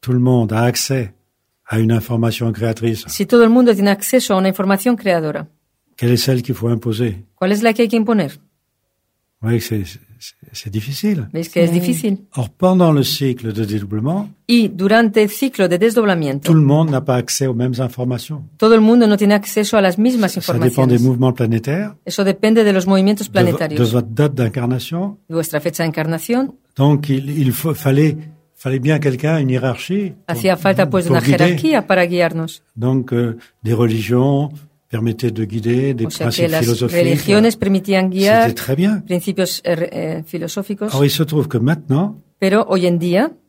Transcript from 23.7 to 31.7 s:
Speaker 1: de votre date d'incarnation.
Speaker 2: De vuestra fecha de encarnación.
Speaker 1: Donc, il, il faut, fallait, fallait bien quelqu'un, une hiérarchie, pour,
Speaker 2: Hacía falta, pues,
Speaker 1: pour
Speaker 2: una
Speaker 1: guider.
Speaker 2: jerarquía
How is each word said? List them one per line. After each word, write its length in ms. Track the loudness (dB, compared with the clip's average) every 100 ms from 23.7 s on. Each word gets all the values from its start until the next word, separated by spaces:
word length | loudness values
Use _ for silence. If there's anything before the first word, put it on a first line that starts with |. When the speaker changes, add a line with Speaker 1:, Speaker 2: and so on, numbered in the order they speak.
| 0
Speaker 1:
de 60 | 2
votre 220 | 0 -2
date 240 | 0 0 2
d'incarnation. 840 | -2 -2 -4 -4 -6 -6 -6 -10 _
Speaker 2:
De 60 | -6
vuestra 240 | -4 -4
fecha 220 | -4 -4
de 60 | -4
encarnación. 680 | -2 -4 -4 -2 -2 -2 -8 _ 0
Speaker 1:
Donc, 320 | 2 2 0
il, 200 | -2 -2
il 220 | -2 -2
faut, 220 | 0 -4 -2
fallait, 420 | 0 2 2 0 -10 -20 _ _
fallait 240 | -6 -4
bien 200 | 0 0
quelqu'un, 400 | 0 -2 -2 0
une 100 | 0
hiérarchie, 640 | 0 -2 -4 -4 -4 -4 -10 -8
pour, 120 | -4
Speaker 2:
Hacía 180 | 0 0
falta, 340 | 0 2 2
pues, 160 | 0 2
Speaker 1:
pour 100 | 2
Speaker 2:
una 20 |
Speaker 1:
guider. 160 | 2 4
Speaker 2:
jerarquía 480 | 4 2 2